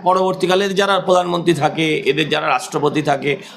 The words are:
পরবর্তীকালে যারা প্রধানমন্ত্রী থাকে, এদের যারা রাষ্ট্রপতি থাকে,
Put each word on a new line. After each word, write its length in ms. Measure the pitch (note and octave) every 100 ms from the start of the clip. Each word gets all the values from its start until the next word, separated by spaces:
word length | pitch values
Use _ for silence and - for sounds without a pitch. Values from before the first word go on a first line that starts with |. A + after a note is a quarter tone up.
পরবর্তীকালে 680 | F3 F#3 F#3+ F3 F3+ F#3 G3+
যারা 300 | F#3+ G3+ F#3+
প্রধানমন্ত্রী 540 | F3+ F3+ F3 F3 E3
থাকে, 440 | E3 D3 D3 D#3+ D3+
এদের 320 | - D3 D3+
যারা 180 | D3+ D#3
রাষ্ট্রপতি 540 | D3+ - D3+ D3 C#3
থাকে, 360 | D3 C3+ C#3 C#3 -